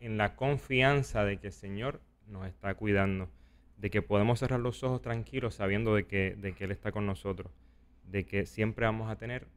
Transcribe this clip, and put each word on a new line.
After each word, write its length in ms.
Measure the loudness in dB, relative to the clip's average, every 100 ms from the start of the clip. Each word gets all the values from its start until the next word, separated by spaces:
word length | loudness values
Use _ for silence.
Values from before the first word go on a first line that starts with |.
en 180 | -4 0
la 160 | 0
confianza 880 | 2 0 0 2 4 6 4 2 2
de 140 | 2 0
que 80 | -6
el 60 |
Señor 480 | -10 -8 -4 -4 -6 -12 _ -16
nos 200 | -10 -10
está 260 | -6 -6
cuidando, 540 | -2 4 4 4 2 -4 -12 -20 -20 -20 -8
de 140 | -2
que 120 | -2
podemos 380 | 2 4 4 4
cerrar 180 | 2 0
los 240 | -2 -2
ojos 200 | -2 -2
tranquilos 520 | -4 -6 -4 -4 -4
sabiendo 400 | -2 0 2 4
de 120 | 2 2
que, 300 | 0 0 -2
de 160 | -6
que 120 | -6
Él 80 | -6
está 180 | -4 -4
con 160 | -2 -2
nosotros, 440 | -2 -4 -6 -8 -16 -20 -20 -20 -20 -6
de 160 | -4 -2
que 180 | -2
siempre 420 | -2 0 -2 2 0
vamos 220 | 0 -4
a 80 | -6
tener 300 | -6 -8 -10